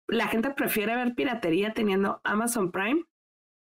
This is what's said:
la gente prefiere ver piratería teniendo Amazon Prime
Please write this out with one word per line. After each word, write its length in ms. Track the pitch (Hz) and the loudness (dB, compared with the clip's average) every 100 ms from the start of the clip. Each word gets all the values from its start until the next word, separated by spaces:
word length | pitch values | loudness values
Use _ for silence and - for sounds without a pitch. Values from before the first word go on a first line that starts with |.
| - | -2
la 200 | 226 208 | 0 2
gente 220 | 226 269 | 0 0
prefiere 440 | 277 240 220 208 240 | -2 -2 0 0 0
ver 180 | 247 | -2
piratería 600 | 240 269 233 170 170 214 | 0 -2 0 0 2 0
teniendo 460 | 220 208 190 202 - | 0 2 2 0 -2
Amazon 460 | - 202 240 240 175 | -2 0 0 0 -2
Prime 340 | 180 202 320 - _ _ _ _ _ | -2 0 0 -2 _ _ _ _ _